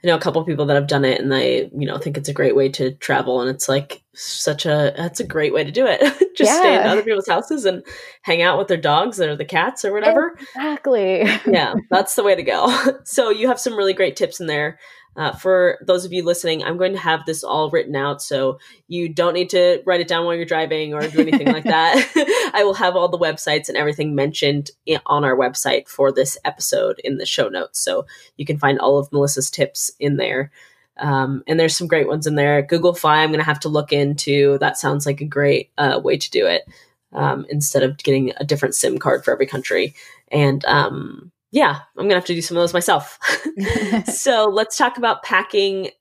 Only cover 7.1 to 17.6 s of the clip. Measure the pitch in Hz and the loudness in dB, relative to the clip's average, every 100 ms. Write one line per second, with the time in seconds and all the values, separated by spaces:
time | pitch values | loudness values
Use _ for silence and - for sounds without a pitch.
7.1 | 208 196 180 247 311 202 180 - - - | -2 0 -2 0 -2 0 -2 -10 -18 -20
8.1 | - - 170 175 160 196 170 156 151 214 | -14 -2 2 2 2 0 0 2 2 0
9.1 | 208 160 147 147 175 190 - 208 208 302 | -2 -2 -2 -2 0 0 -2 -4 2 4
10.1 | 330 330 330 277 254 302 294 277 240 190 | 4 0 -6 -16 -8 -6 -4 0 2 2
11.1 | 190 208 220 - 185 131 220 - 185 190 | 2 2 0 2 2 2 -2 0 0 0
12.1 | - 202 175 170 92 240 247 254 269 - | 0 2 2 2 2 2 2 0 -2 -4
13.1 | - 233 214 240 240 254 220 196 190 185 | 0 0 2 0 0 -2 0 0 2 -2
14.1 | - 196 - 165 147 151 160 - - _ | 0 -4 -4 -6 -4 -4 -6 -20 -20 _
15.1 | - 151 - 185 185 180 - - 185 180 | -6 -6 -4 0 4 4 0 0 0 0
16.1 | 180 170 175 170 160 - 175 185 196 170 | -4 -2 -2 -2 -2 -4 -2 -2 0 -2
17.1 | 160 147 156 - 151 | -2 -2 -8 -4 -2